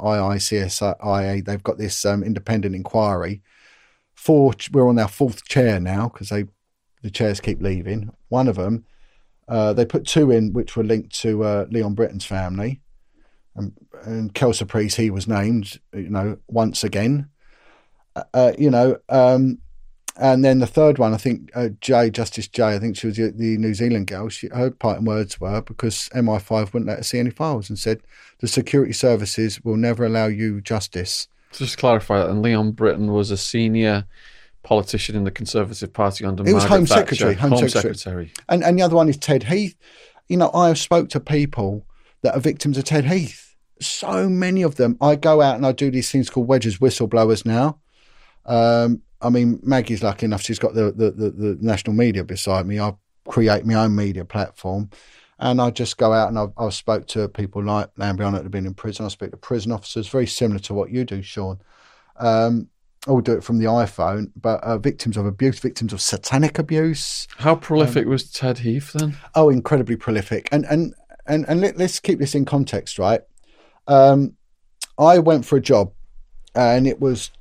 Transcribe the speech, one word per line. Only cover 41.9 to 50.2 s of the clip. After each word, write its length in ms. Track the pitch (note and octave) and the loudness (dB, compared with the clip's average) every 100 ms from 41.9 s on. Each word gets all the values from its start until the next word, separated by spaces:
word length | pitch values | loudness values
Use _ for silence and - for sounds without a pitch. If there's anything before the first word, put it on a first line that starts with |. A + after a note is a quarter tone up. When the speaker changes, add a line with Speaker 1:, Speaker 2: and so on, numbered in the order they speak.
| - _ _ | -20 _ _
Speaker 1:
that 120 | B2 | -2
are 60 | B2+ | 0
victims 380 | D3+ C#3+ D3 C3+ | 0 0 -2 -2
of 60 | |
Ted 200 | C3+ D3+ | 0 0
Heath. 500 | C3+ F#3 B2+ - - _ _ - | 2 0 -2 -10 -20 _ _ -14
So 500 | - - G3 F#3+ F#3+ | -10 -8 -4 -2 0
many 320 | F#3 F3+ F#3+ | 0 0 2
of 140 | E3 - | 0 2
them. 200 | A#2+ A#2+ | 0 2
I 160 | D3 D3 | 2 4
go 260 | D#3 D3+ | 4 6
out 140 | C#3 A#2+ | 4 2
and 100 | C3+ | 0
I 60 | |
do 180 | A#2+ C#3 | 0 0
these 200 | B2+ - | 0 0
things 200 | C3+ A#2+ | 0 0
called 180 | C3 A#2+ | 0 2
Wedge's 300 | C3 A2+ F#2 | 2 2 2
Whistleblowers 680 | B2+ - G#2+ A2+ A2+ G#2+ | 2 2 0 4 4 2
now. 340 | A2+ A2+ D3 - _ _ _ _ _ _ - | 0 0 0 -2 _ _ _ _ _ _ -2
Um, 560 | A#2 A#2 A#2 A#2 A#2+ - - | 2 4 4 2 0 -4 -6
I 80 | A#2+ | 0
mean, 300 | B2 A#2+ A#2 | 2 2 0
Maggie's 400 | B2+ C3 A2+ G#2 | 0 0 0 -2
lucky 240 | G#2+ F#2+ | -2 -2